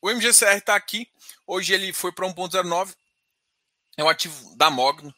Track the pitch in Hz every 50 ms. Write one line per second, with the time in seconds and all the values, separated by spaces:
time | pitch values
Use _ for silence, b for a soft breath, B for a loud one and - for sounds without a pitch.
0 | - 190 240 247 214 233 226 - 233 202 196 202 - - 208 202 - - - 214
1 | 240 _ _ B B B B B B - 170 185 190 165 196 190 190 190 180 -
2 | - 180 180 - 185 190 180 170 185 180 160 190 180 175 170 175 190 196 - _
3 | _ _ _ _ _ _ _ _ _ _ _ _ _ _ _ _ _ _ _ -
4 | 151 156 156 - - 170 151 - - - - 113 147 160 151 127 127 135 139 -
5 | 147 147 -